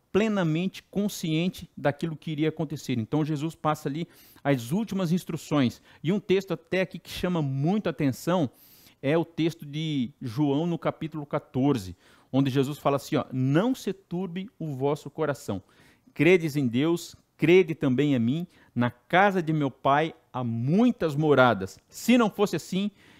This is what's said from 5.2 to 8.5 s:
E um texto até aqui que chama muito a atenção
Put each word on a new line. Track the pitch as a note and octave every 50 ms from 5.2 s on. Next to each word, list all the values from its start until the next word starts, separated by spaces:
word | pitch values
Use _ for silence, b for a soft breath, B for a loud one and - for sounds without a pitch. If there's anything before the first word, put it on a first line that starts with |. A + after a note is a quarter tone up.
| - - E3 D3+ - - D#3+ D3 C3 A#2+ - b b b b b -
E | C#3+
um | G3+ G3+
texto | - - F3+ G3 F#3+ - E3+
até | D#3 _ _ - F#3
aqui | F#3 - - E3+
que | - -
chama | - - - F3+ F3+ E3+
muito | D3+ C3+ C3+ C3+ C#3 D#3+ G3 A3 -
a | F3+
atenção | D#3 - D#3 C3+ B2 - - - F3 F#3 D3+ A#2